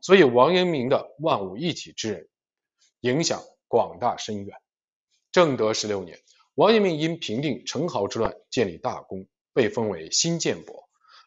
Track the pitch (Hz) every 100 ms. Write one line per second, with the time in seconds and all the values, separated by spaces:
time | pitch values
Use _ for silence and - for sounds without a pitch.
0 | - 196 139 120 143 185 180 156 120 123
1 | - - 156 123 95 98 170 - - -
2 | 110 92 76 _ _ _ _ _ _ _
3 | 123 135 160 101 - _ - 120 95 90
4 | 117 - - 104 98 - _ _ _ _
5 | _ _ _ - 165 123 107 110 107 101
6 | 90 - _ _ _ - 180 226 196 156
7 | 160 165 - 214 151 107 - 120 170 117
8 | 98 117 104 - - 131 101 82 127 87
9 | - 95 95 _ _ 156 110 123 107 87
10 | 80 - 165 170 151 92 - - - _
11 | _ -